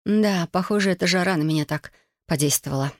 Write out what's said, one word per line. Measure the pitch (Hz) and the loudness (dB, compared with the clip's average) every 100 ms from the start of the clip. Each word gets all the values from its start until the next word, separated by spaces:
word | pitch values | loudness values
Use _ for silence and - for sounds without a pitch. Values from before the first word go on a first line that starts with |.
| - | -2
Да, | 208 208 190 170 | 2 2 0 0
похоже, | 180 180 208 196 | -2 0 0 0
эта | 180 175 | 0 0
жара | 185 180 175 | 0 0 0
на | |
меня | 156 156 147 | 0 0 -2
так | 151 - - _ _ - | -6 -8 -20 _ _ -6
подействовала. | 156 151 - - 139 139 - | 0 0 0 -4 -4 -4 -6